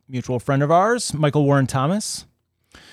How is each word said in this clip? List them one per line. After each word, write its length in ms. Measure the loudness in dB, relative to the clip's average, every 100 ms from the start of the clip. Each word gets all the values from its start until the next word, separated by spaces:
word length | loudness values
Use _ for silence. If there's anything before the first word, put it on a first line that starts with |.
| -10
mutual 300 | -10 -4 -6
friend 220 | 0 0
of 80 | 4
ours, 420 | 4 2 0 -4
Michael 320 | -2 0 2
Warren 220 | 2 2 2
Thomas, 600 | 0 -2 -2 -6 -12 -16 _ _ _ _ -20 -20